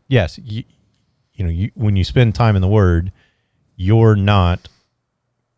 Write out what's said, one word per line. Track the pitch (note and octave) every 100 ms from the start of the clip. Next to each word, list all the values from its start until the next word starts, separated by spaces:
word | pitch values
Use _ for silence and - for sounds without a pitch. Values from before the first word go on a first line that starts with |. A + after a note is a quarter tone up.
| -
yes, | B2+ E2+ -
you, | A#2+ G#2+ - _ _ _ _ _ _
you | - F2
know, |
you, | E2+ G#2 -
when | G#2 G2
you |
spend | F2 C3+ A#2 -
time | A2+ G2
in |
the | F#2
Word, | G#2+ F#2 E2+ F#2 - _ _ _ _ _ -
you're | F#2 A2+ A2+ G#2
not | G2+ G2+ F2 F2 - _ _ _ _ _ _ _ _